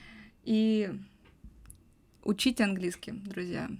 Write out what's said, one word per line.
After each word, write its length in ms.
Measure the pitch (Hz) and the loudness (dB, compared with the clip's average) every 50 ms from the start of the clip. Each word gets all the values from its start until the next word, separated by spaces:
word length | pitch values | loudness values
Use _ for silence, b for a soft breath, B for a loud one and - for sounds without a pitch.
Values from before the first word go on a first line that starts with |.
| B B 220 214 208 B B B - | B B -20 -20 -20 B B B -2
И 460 | - 220 220 220 220 220 214 208 190 - - 196 b b b b b - _ - - - - - - - - _ _ _ _ _ _ _ _ - | 0 2 4 4 4 4 4 2 0 -4 -8 -12 b b b b b -20 _ -20 -20 -20 -20 -20 -20 -20 -20 _ _ _ _ _ _ _ _ 0
учите 400 | - 208 202 - 262 247 - 220 | 0 0 2 4 2 4 4 2
английский, 480 | 202 196 185 180 175 180 - - - - | 2 2 0 -2 -2 -4 -6 -8 -12 -10
друзья, 580 | 202 196 196 190 185 180 180 170 - - - - - | -10 -10 -8 -8 -6 -6 -4 -4 -4 -6 -6 -8 -10